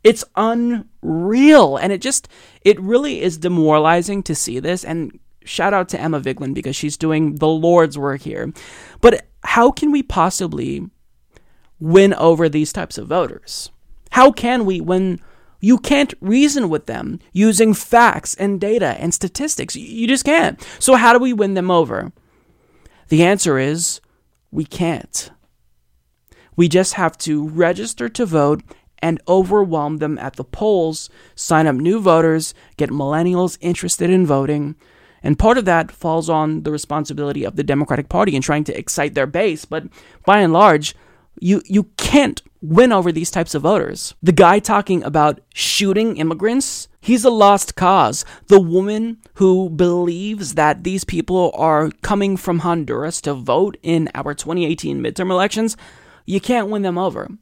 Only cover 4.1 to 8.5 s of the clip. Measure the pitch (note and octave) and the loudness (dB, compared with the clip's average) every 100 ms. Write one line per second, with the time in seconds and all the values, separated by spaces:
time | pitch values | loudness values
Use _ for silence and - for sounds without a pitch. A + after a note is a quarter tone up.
4.1 | G3 F#3+ D3+ - B2 C#3+ F3+ - E3 D3+ | -6 -6 -6 -6 -6 -6 -6 -6 -8 -8
5.1 | - _ _ - - F3 G3+ F3+ - D#3+ | -14 _ _ -12 -4 0 0 -2 -6 -4
6.1 | D3+ C3+ C3 C#3 C3+ C3 C3+ D3+ - D#3+ | -4 -4 -6 -8 -8 -8 -8 -8 -4 -2
7.1 | D#3 D#3 D3 D#3 D#3+ E3 F3 D#3+ C#3+ C#3 | 0 -2 0 0 2 4 4 2 -2 -6
8.1 | C3+ C#3 A2+ C3+ | -6 -10 -10 -10